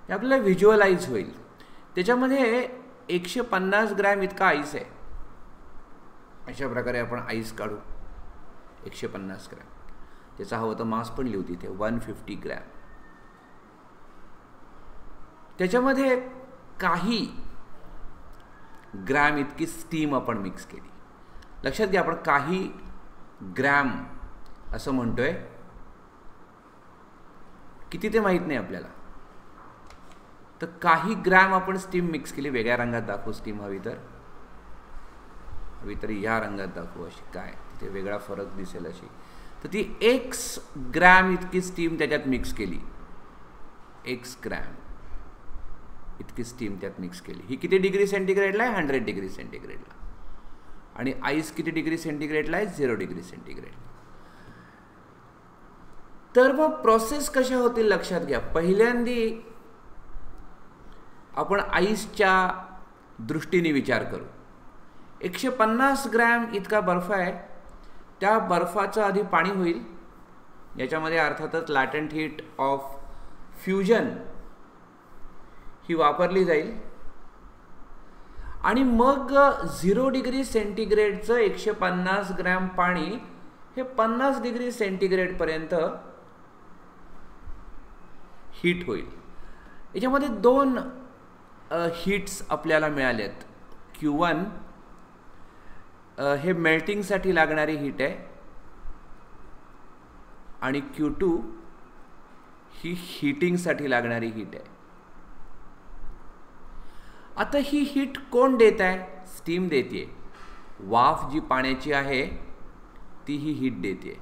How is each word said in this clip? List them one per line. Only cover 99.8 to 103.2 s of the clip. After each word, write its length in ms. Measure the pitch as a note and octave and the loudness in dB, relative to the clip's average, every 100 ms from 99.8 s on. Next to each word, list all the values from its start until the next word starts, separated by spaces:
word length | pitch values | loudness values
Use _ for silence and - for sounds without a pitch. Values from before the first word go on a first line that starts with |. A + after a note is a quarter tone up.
| - - - - - - - - | -20 -20 -20 -20 -20 -18 -14 -6
आणि 180 | B2+ C#3+ | -2 -2
क्यू 280 | C#3 - D3+ | -4 -2 -2
टू 320 | - F#3+ E3+ - - - - - - - - - - - - - | 2 2 2 -2 -10 -16 -18 -20 -18 -18 -18 -20 -20 -20 -20 -20
ही 240 | - E3+ F3 | -10 -8 -8
हीटिंगसाठी 920 | - - | -8 -2